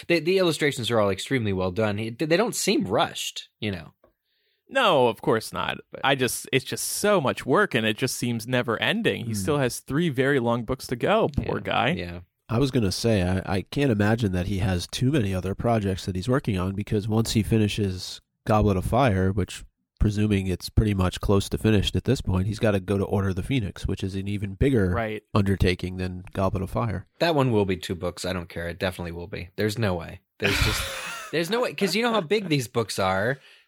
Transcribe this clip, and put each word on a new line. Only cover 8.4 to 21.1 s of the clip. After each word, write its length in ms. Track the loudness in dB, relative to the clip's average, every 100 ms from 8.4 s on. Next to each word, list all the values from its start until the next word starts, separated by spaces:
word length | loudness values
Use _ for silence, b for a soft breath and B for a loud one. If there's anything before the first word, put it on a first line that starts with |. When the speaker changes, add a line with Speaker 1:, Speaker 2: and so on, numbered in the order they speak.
| -2
Speaker 2:
never 320 | -2 0 0
ending. 420 | 0 0 0 -2 -4
He 40 |
Speaker 3:
Hmm. 40 | -2
Speaker 2:
still 200 | 0 0
has 200 | 0 -2
three 300 | -4 0 0
very 320 | 2 2 2
long 240 | 2 0
books 240 | -2 -6 -6
to 80 | -2
go, 320 | 2 2 2 0
poor 220 | -2 -4
Speaker 1:
Yeah, 40 |
Speaker 2:
guy. 260 | 0 0 0
Speaker 1:
yeah. 280 | -2 -6 -10 -16 _ -4
Speaker 3:
I 100 | 0
was 140 | 2
gonna 180 | 2 0
say, 320 | 0 2 2
I, 200 | 2 0 -2 -4
I 40 |
can't 300 | -4 0 2
imagine 400 | 2 2 2 0
that 160 | 0 -2
he 100 | -2
has 300 | 0 -2 -4
too 240 | -2 0
many 200 | 2 0
other 220 | -2 -4
projects 500 | -2 0 0 0 -2 -4
that 100 | -4
he's 120 | 0
working 300 | 0 0 -2
on, 160 | -2
because 320 | -4 -2 -2 2
once 260 | 0 2
he 100 | 0
finishes 760 | 2 2 2 0 -2 -4 -10 -14 _ _
Goblet 320 | 0 4 4 2
of 80 |
Fire, 460 | 2 2 4 4 2
which, 320 | 0 -4 -8 -18 _ _ 0
presuming 480 | 2 4 2 2 2
it's 200 | -4 0
pretty 260 | 2 4
much 260 | 4 2